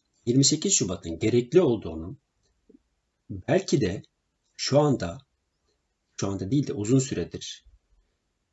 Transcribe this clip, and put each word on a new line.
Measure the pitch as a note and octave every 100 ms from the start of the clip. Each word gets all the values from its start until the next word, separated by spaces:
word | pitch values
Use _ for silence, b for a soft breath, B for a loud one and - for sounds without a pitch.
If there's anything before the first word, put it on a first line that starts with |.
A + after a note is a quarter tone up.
| _ _ A#2+
yirmi | C3 C#3
sekiz | D#3 G3
Şubat'ın | - G2 F2 E2+ E2
gerekli | A2 A#2+ A#2+ F3
olduğunu, | D#3 G#2+ F2 D#2+ E2+ - _ _ _ _ _ - _ _ _ _ -
belki | F#2 - F#3 F#3+ D3+
de | F#2+ - - _ _ _ _ -
şu | - C#3
anda, | D3 A#2 F2 - _ _ _ _ _ _ _ _ _ -
şu | G2
anda | G2 F#2+
değil | C#3+ C3
de |
uzun | G2 G#2 C3+
süredir | - F2 E2 F2+ - - _ _ _ _ _ _ _ _ _